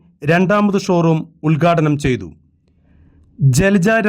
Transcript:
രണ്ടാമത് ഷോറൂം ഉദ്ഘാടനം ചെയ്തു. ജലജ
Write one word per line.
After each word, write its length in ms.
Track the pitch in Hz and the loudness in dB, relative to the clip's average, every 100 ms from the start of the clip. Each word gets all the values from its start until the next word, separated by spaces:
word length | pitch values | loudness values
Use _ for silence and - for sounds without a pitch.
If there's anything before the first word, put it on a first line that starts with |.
| - _ 147 | -18 _ -2
രണ്ടാമത് 460 | 170 185 208 208 190 196 | 0 0 0 0 -2 0
ഷോറൂം 340 | 175 165 160 - _ 156 | 0 2 0 -4 _ -4
ഉദ്ഘാടനം 480 | 151 175 165 151 147 | 0 0 2 0 -2
ചെയ്തു. 240 | 143 117 87 - _ _ _ _ _ _ _ _ _ - 135 127 | -2 -4 -6 -18 _ _ _ _ _ _ _ _ _ -2 0 2
ജലജ 320 | 196 202 185 226 | 2 2 2 0